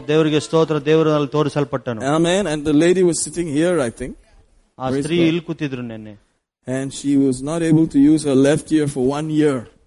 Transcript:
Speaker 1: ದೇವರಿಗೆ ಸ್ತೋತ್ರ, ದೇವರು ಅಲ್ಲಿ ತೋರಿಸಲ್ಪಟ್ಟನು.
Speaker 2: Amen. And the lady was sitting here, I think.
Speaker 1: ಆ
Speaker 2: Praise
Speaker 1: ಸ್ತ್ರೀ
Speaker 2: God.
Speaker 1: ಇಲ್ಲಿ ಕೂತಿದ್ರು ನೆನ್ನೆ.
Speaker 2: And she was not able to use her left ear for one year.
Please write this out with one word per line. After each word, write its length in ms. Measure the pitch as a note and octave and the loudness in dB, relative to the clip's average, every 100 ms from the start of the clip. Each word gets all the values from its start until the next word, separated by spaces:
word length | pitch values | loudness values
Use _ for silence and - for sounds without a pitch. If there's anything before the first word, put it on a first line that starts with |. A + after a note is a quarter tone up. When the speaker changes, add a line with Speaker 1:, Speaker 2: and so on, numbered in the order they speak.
| C3 | 0
Speaker 1:
ದೇವರಿಗೆ 320 | D#3 D#3 D3+ | 2 2 0
ಸ್ತೋತ್ರ, 460 | - D#3+ D#3 D3+ C3+ | 0 0 0 0 2
ದೇವರು 260 | D#3+ D#3 | 2 2
ಅಲ್ಲಿ 160 | D3+ C#3+ | 0 0
ತೋರಿಸಲ್ಪಟ್ಟನು. 720 | D3 D3 D3 C#3 C3 B2+ A2+ | 0 0 -2 -4 -4 -6 -6
Speaker 2:
Amen. 420 | C3 D#3 E3 F#3 F#3 | -2 0 2 0 0
And 220 | D3+ D3 | -4 0
the 80 | D3 | 2
lady 200 | E3+ F#3 | 4 4
was 120 | F3+ D#3 - | 2 0 -6
sitting 200 | D#3+ E3+ | -6 -4
here, 300 | C#3+ E3+ E3+ | -2 0 0
I 100 | A#2+ - | -2 -6
think. 120 | B2+ C4+ _ _ _ _ _ - | -12 -14 _ _ _ _ _ -8
Speaker 1:
ಆ 80 | C3 | -4
Speaker 2:
Praise 120 | C3+ | -4
Speaker 1:
ಸ್ತ್ರೀ 180 | D3 F3 | -2 0
Speaker 2:
God. 100 | E3 | 0
Speaker 1:
ಇಲ್ಲಿ 140 | E3+ | 0
ಕೂತಿದ್ರು 400 | D#3+ D#3 D3 C3 | -6 -8 -8 -8
ನೆನ್ನೆ. 320 | A#2+ A2 G#2+ G2+ _ _ _ _ - | -10 -12 -16 -20 _ _ _ _ -8
Speaker 2:
And 240 | C3 C3+ | -6 -6
she 240 | - C#3+ C#3+ | -6 0 2
was 200 | C#3 B2+ C#3 | 2 0 -4
not 160 | E3 E3 | -2 2
able 160 | D#3+ D#3+ | 2 2
to 120 | C#3+ | 4
use 240 | C#3+ D#3 | 4 4
her 120 | D3 C3 | 2 4
left 320 | C#3 D3+ - | 4 2 0
ear 160 | D#3 D3 | 0 0
for 180 | C#3+ B2+ | -2 -2
one 180 | C#3+ D#3 | -2 -2
year. 360 | D3+ D3 C3 G#2+ _ | 0 2 0 -6 _